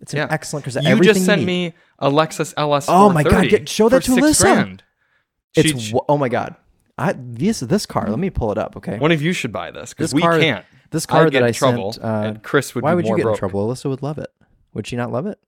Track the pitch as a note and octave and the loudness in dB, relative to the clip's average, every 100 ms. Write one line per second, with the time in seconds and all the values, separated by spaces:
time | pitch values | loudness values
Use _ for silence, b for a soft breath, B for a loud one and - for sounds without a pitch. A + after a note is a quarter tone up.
0 | - D3 C#3+ D#3 - D3+ C#3 B2+ D3 A3 | -10 -6 -4 -6 -6 -10 -8 -2 2 4
1 | F#3 G3 F#3 G#3 F3+ F3+ F3 b b - | 6 4 2 2 0 -2 -6 b b -4
2 | C#3 C#3+ D#3 - D3+ - D3+ C#3+ C#3 F3 | 0 2 0 -2 -6 -4 -2 0 4 6
3 | G#3 E3 D3+ G3 F3+ G#3 - - G#3+ C4 | 6 6 4 4 4 2 0 0 4 4
4 | - B3+ D4 D4+ G4 D#4+ - F#2 _ _ | 2 2 2 4 4 4 0 -6 _ _
5 | _ _ _ _ _ - D#3 C#3 G#2+ A2+ | _ _ _ _ _ 0 2 0 -4 -2
6 | - C#3+ C3 A2+ A2 - _ _ _ - | 0 0 0 -2 -6 -12 _ _ _ -6
7 | D3 D3+ B2 A#2 F3+ A3+ A#2 G3 - A#2 | -4 -4 -10 -4 -2 -2 -2 -2 -2 -4
8 | G2+ A2 G2 - A2+ G2+ - - - G2+ | -4 -2 -4 -2 -2 -2 -4 -8 -10 -2
9 | D3 E3 D3+ F3+ B2+ F#2+ E2 C#2+ - - | 0 0 -2 -4 -6 -8 -10 -12 -14 -8
10 | D#3 C#3 E3+ E3 D#3 G#2 b b b D#3+ | -4 0 2 4 2 0 b b b -8
11 | - C3+ D#3+ C3+ A#2+ A2+ C3+ A#2+ G2 A#2 | 0 2 4 4 2 2 0 0 -4 -6
12 | A2+ G#2+ G#2+ A2 - C#3+ - B2 C3 F3+ | -4 -4 -4 -6 -2 -2 -2 -4 0 0
13 | - G3+ A#2 G#2 G2 G2 G#2 B2+ C#3+ C3 | 0 0 0 0 -2 -2 -4 -4 -6 -6
14 | C3+ D3+ - _ _ _ _ A#2 G#2+ A#2+ | -6 -8 -12 _ _ _ _ -10 -8 -6
15 | A#2+ A#2 G3 - | -4 -4 -6 -10